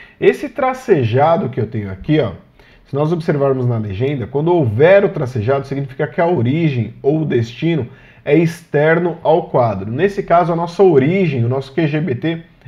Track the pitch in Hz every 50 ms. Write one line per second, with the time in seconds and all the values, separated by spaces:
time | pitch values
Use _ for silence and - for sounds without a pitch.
0 | - - _ - - 196 247 - 302 277 - - 262 254 254 254 - 247 190 147
1 | 120 104 113 131 143 165 170 196 220 120 - 131 110 104 - 110 101 95 92 92
2 | - - 151 156 127 98 82 - - _ _ _ _ _ _ _ _ _ 135 139
3 | 151 156 175 165 165 196 160 139 139 139 135 131 123 123 117 113 107 104 92 98
4 | 127 139 151 131 107 - - 143 156 170 180 170 143 113 101 120 147 175 196 202
5 | 196 185 - 147 139 120 - 113 101 123 139 139 135 - 135 139 139 - - -
6 | 151 147 - - 170 170 180 131 113 123 143 165 170 151 131 120 107 95 - -
7 | - 135 156 156 156 147 143 120 113 - - - 160 165 165 143 113 - - -
8 | - - _ - - - 147 165 170 160 - - - _ - 143 147 160 165 170
9 | 180 175 156 - - 143 160 175 170 - - 135 120 113 101 95 98 110 120 139
10 | 185 202 196 202 170 - 175 175 180 165 170 165 170 165 - - 196 185 156 135
11 | 127 156 185 202 185 160 135 120 117 117 127 139 135 - - 175 160 143 147 151
12 | 160 170 120 120 - 160 165 165 - _ _ _ -